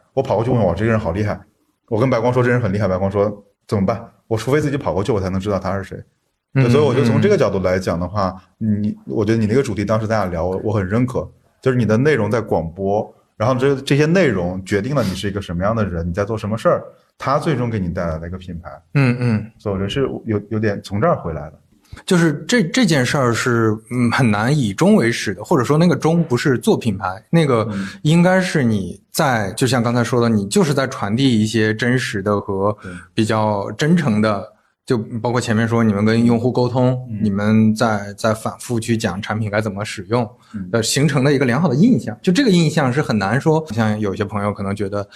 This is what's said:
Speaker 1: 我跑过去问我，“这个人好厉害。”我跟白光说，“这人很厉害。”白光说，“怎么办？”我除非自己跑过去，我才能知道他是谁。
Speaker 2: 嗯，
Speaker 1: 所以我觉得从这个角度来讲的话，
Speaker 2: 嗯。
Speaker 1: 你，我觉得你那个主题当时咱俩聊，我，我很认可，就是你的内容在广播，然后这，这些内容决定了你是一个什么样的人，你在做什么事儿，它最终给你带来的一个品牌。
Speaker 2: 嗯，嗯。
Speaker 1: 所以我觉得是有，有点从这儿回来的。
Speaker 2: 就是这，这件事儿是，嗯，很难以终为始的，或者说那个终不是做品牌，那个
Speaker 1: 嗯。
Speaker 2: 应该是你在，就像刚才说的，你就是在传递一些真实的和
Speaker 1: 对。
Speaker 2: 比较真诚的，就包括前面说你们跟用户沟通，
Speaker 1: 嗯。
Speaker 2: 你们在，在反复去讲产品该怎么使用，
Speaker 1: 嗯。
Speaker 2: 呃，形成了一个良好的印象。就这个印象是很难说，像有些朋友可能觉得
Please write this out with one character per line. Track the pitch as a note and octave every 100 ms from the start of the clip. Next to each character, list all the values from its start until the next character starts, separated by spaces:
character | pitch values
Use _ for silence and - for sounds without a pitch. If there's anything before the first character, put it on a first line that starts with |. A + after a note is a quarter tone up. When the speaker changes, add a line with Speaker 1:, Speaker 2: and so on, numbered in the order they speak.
| _
Speaker 1:
我 | C3+
跑 | B2+ G#2
过 |
去 | A#2
问 | B2
我 | F#2+ E2+
，“这 | A2+
个 |
人 | A2
好 | E2+
厉 | F#2
害。” | G#2+ F2+ - _ _ _ -
我 | G#2+
跟 | B2+
白 | A#2+
光 | A#2+
说 | B2+
，“这 | A#2+
人 | B2
很 | G#2
厉 | G#2
害。” | G2
白 | F#2
光 | F#2+
说 | G2+ G#2 G#2 - _ -
，“怎 | G#2
么 | F#2+
办？” | F#2+ - _ -
我 | A2
除 | C3
非 | D3+
自 | D3
己 | C3+
跑 | F2
过 | E2+
去， | G#2+
我 | G#2
才 | F#2
能 | F#2+
知 | G2+
道 | F#2+
他 | F#2+ G2
是 |
谁。 | F#2 - - _ _ _ _ C3+
Speaker 2:
嗯， | B2
Speaker 1:
所 | D3
以 |
我 | C#3+
觉 | B2+
得 | A#2
从 | A2
这 | G3+
个 | F#3+
角 | G#2+
度 | F#2+
来 | F#2 F#2+
讲 | - E2+
的 | F2+
话， | G#2 F#2+ F#2 - -
Speaker 2:
嗯。 | A2 G#2
Speaker 1:
你， | G#2 - -
我 | C2
觉 | G2+
得 | A2+
你 | G#2
那 |
个 | B2+
主 | A#2 G2
题 | G2+
当 | A2
时 | G#2+
咱 | A2
俩 | F#2+
聊， | E2+ F2+
我， | F#2+
我 | G#2+
很 | G#2 F#2
认 | A2 B2+
可， | E2+ - - _ _
就 | C3
是 | B2
你 | G#2
的 | A2
内 | D3 C3
容 | G#2
在 | A#2
广 | G#2 F#2+ D#2+
播， | E2+ G2 G#2 A2+ - _ -
然 | A#2
后 |
这， | B2 C#3 C3
这 | C3 C#3+
些 | D3+
内 | F#3+ D3
容 | F#2+ F2 F#2 -
决 | G2+
定 | B2 C#3+
了 |
你 | G2
是 | F2+ G2+
一 |
个 | G2
什 | G2 F2
么 |
样 | G2 A2+
的 | F#2+
人， | F2 F2
你 |
在 | E2+ G2+
做 | G#2+
什 | G#2
么 | A2+
事 | F3
儿， | A#2 - - _ -
它 | C3 D3
最 | E3 B2
终 | A#2+
给 | A2
你 | F2
带 | E2+ E2+
来 | D#2
的 | E2+
一 |
个 | F2+
品 | - E2+
牌。 | - C#2+ _ C#3+
Speaker 2:
嗯， | C3 B2
嗯。 | A#2+ G#2+ A2 -
Speaker 1:
所 | G#2+
以 | F#2+
我 |
觉 |
得 | G2
是 | C#3 C3 B2+ -
有， | G#2 -
有 | A2
点 | G#2+ G2
从 | - G2+
这 | E3+
儿 | -
回 | E2+
来 | D#2 D2
的。 | - _ _ _ - -
Speaker 2:
就 | F3+
是 | E3 D3 -
这， | A#3+
这 | E3 C4 G3+
件 | D3 B2+
事 | D3+
儿 | B2
是， | A2+ B2+ A#2 A2 G#2+ -
嗯， | B2 A#2+
很 | - A#2+
难 | G#2 A#2 D3+
以 | A2
终 | F#2+ F3+ G#3+
为 | A#2
始 | A#2 A2
的， | F#2+
或 | - D#3
者 |
说 | A#2 D3+
那 | F3
个 | C3+
终 | D3+ E3+
不 | D#3+ B2
是 | D3+ A#2
做 | A3 C#3
品 | A2 F#2
牌， | F#2+ F#2 -
那 | E3+ D3+
个 | A#2 A2
Speaker 1:
嗯。 | G2 F#2+ -
Speaker 2:
应 | D3+ E3+
该 | F3+ F#3
是 | F3+ D#3+
你 | A#2+ G#2 F2 - _
在， | - D3 A#2 F#2+ -
就 | B2+
像 | B2
刚 | A#2
才 | B2
说 | A2+ B2
的， | A#2
你 | G#2+ G2
就 | G#3
是 | D#3
在 | C#3 C3
传 | - G2+ A#2
递 | C3+ A2
一 | G#2+
些 | A2+ A2
真 | G#2+ A#2+ B2+
实 | B2 G2+
的 | G2+ G2+
和 | G2+ F#2+ G2+ G#2
Speaker 1:
对。 | F#2+ F2 -
Speaker 2:
比 | -
较 | A2 A2 G#2+ G2+ A2 G#2+
真 | D3+ F3
诚 | C3+ G#2+
的， | A2 G2 - - _ _ -
就 | B2 G#2 A#2
包 | A#2+
括 | B2
前 | A#2+ A2
面 | A2+
说 | A#2
你 | A2+
们 | G2+
跟 | G#2+ A#2 A#2+
用 | A#2
户 | B2
沟 | A#2+ B2
通， | B2 B2+ B2+ B2
Speaker 1:
嗯。 | G#2
Speaker 2:
你 | G#2+
们 | G2 G#2 A2 A2
在， | G#2+ A#2 G#2 G2+ G2+
在 | A2+
反 | G#2+ A2+ -
复 | - A#2
去 | A2+ A2+
讲 | A2 F#2
产 | - A2
品 | G#2+
该 | G#2+
怎 | A2
么 | G2 G#2+
使 | - F#2
用， | A#2+ A2 - _
Speaker 1:
嗯。 | G#2+ F#2
Speaker 2:
呃， | A2+
形 | - C#3 D3+
成 | C3+
了 | C#3
一 | C#3+
个 | C3
良 | B2+
好 | F3
的 | C3+
印 | A#3+ D3+
象。 | - G#2+
就 | F#3+
这 | F#3
个 | C4
印 | F3 D#3
象 | D#3+ C3
是 | B2+
很 | D3 G#2+
难 | G2 B2+
说， | D#3+ D#3 D#3
像 | G#2+ A2 G#2+
有 | G#2
些 | F#2+ G2+
朋 | G#2
友 | G#2
可 | G2
能 | G2 G2+
觉 | G2
得 | G2+ G2+